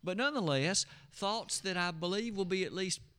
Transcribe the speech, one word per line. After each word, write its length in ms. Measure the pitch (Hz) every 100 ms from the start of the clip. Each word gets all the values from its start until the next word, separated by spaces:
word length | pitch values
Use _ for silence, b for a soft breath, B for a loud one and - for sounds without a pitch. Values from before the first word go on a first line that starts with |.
but 140 | 170 190
nonetheless, 680 | 269 294 175 135 147 196 - B B
thoughts 480 | - 196 220 180 -
that 180 | 190 180
I 140 | 175
believe 440 | 165 175 196 233 202
will 100 | 190
be 180 | 190
at 100 | 180
least 260 | 175 190 - -